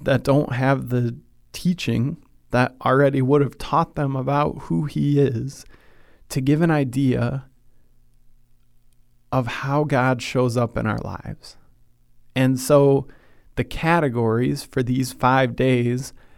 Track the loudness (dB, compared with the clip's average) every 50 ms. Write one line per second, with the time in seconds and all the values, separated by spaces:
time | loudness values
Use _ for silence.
0 | -2 0 0 0 2 2 2 2 0 0 -4 -2 0 0 0 0 -2 -2 -2 -2
1 | -2 -2 -4 -8 -16 _ _ _ _ _ -16 -4 -2 -2 -2 -2 -2 -2 -2 0
2 | -2 -2 -4 -8 -14 _ _ _ _ _ 0 0 0 0 -2 -4 0 2 4 4
3 | 4 4 2 2 2 4 4 2 2 0 -4 -10 -6 -2 0 0 0 -2 -4 -4
4 | -4 -4 -4 -4 -4 -2 0 0 0 -2 -4 -8 -6 -4 -4 -2 -2 -4 -4 -2
5 | 0 2 2 4 2 2 0 -2 -6 -8 -10 -14 -20 -20 -20 -20 -20 -20 -20 -20
6 | -20 -20 -20 _ -18 -8 -6 -2 0 2 2 2 2 2 2 0 0 -2 -2 0
7 | 0 2 0 0 -2 -2 -4 -8 -10 -14 _ _ _ -20 -20 -20 -20 _ _ _
8 | _ _ _ _ _ -20 -20 _ _ _ -20 _ _ _ _ -20 _ -20 _ _
9 | _ _ _ _ _ _ -4 -2 -2 -4 -6 -8 -4 -2 -2 0 0 0 0 2
10 | 2 2 0 -2 -4 -4 -2 0 0 0 0 0 -2 -2 -2 -4 -4 -4 -4 -4
11 | -6 -10 -10 -12 -12 -14 -14 -14 -16 -20 -20 -20 -20 -20 _ _ -20 _ _ _
12 | _ _ _ -20 -20 -6 _ 0 2 2 2 0 2 4 6 6 6 6 4 2
13 | 0 -6 -14 -20 _ -20 -20 -20 _ -8 _ -6 -6 -6 -6 -4 0 0 2 2
14 | 0 0 0 0 0 0 0 0 0 0 -2 -4 -8 -6 -4 -4 -2 0 -2 -2
15 | -2 -4 -4 0 2 2 4 4 2 0 0 0 0 2 2 2 2 0 -2 -4
16 | -6 -10 -16 -20 -20 -20 -20